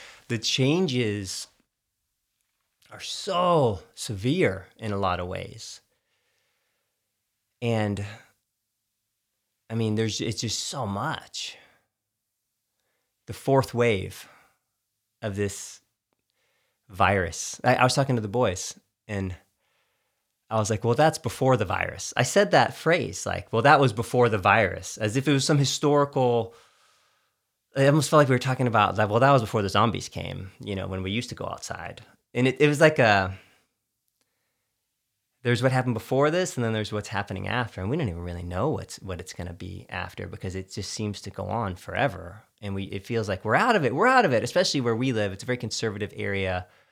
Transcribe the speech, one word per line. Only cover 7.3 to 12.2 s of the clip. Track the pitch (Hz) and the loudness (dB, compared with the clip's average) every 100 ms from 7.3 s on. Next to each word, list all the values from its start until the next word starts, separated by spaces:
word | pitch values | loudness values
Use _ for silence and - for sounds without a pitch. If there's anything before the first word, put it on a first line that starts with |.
| _ _ - | _ _ -6
And, | 120 110 107 98 104 104 _ _ _ _ _ _ _ _ _ _ _ _ _ _ - | -2 0 0 -4 -6 -12 _ _ _ _ _ _ _ _ _ _ _ _ _ _ -6
I | |
mean, | 113 113 | -2 0
there's, | 107 113 98 | 0 -2 -2
it's | 107 110 | -6 -4
just | 113 - | -6 -6
so | - 143 107 | -6 -6 -6
much. | 98 139 147 - - - - _ _ _ _ _ _ | -4 -6 -8 -10 -12 -12 -14 _ _ _ _ _ _